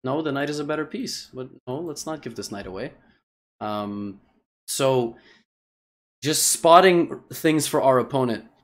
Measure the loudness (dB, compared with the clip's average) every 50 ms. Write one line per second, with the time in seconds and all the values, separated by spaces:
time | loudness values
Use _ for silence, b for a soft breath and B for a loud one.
0 | _ -4 -4 -2 -2 -2 -2 -2 -2 -4 -4 -6 -6 -4 -4 -4 -4 -6 -6 -8
1 | -8 -8 -8 -10 -12 -14 -14 -14 -14 -14 -14 -18 _ -10 -8 -8 -8 -8 -10 -10
2 | -8 -10 -10 -8 -10 -12 -10 -10 -10 -10 -10 -10 -10 -10 -10 -10 -10 -12 -12 b
3 | b b b b b _ _ _ _ _ _ _ -8 -6 -6 -6 -6 -6 -8 -8
4 | -10 -10 -12 -14 _ _ _ _ _ _ _ _ _ -10 -4 -2 0 2 2 2
5 | 0 -2 -6 b b b b b b _ _ _ _ _ _ _ _ _ _ _
6 | _ _ _ _ -4 -2 0 0 0 0 0 2 6 8 10 10 10 8 6 4
7 | 2 0 -4 -12 -12 _ -16 -2 0 2 2 2 0 0 0 2 4 4 4 4
8 | 2 0 -2 -2 -2 -2 -2 -6 -8 -16 _ _